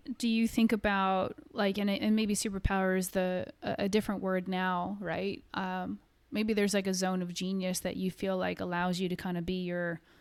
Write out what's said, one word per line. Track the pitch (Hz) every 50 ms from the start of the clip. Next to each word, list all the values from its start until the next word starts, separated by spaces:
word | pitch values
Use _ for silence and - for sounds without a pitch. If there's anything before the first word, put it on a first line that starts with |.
| - - 233 -
do | 240 226
you | 226 226 226 220
think | - 233 226 220
about, | 226 208 - 208 196 196 190 190 190 185 - - - - - -
like, | - - 202 196 190 208
and, | 202 202
and | 202 - - 214 214
maybe | 214 214 202 208
superpower | - - 220 196 190 - - 196 190 190 185 185 185
is | 185 -
the, | - 190 185 185 185 180 - - - _
a, | 240 - - -
a | 202 196
different | 202 214 - - 202 190
word | 190 190 185 185 180 190
now, | 185 185 185 185 180 175 180 185 202 202
right? | 214 165 160 - 190 202 - - - _ -
Um, | - 190 185 185 185 180 185 208 - - _ _ _ _ _
maybe | - 208 214 220 220
there's, | 208 202 196 202
like, | 202 190 196
a | 185
zone | 185 185 185 185 185
of | 180 175
genius | 175 - 185 185 196 190 185 185 180 -
that | - 185 -
you | - 185 185
feel | - - 202 190 190
like | 185 185 180 175 180
allows | 190 180 175 175 180 180 175 180
you | 190 175
to | 180
kinda | - - 185 175 170
be | 165 185 185 180
your, | 180 175 175 175 175 170 170 160 - _ - -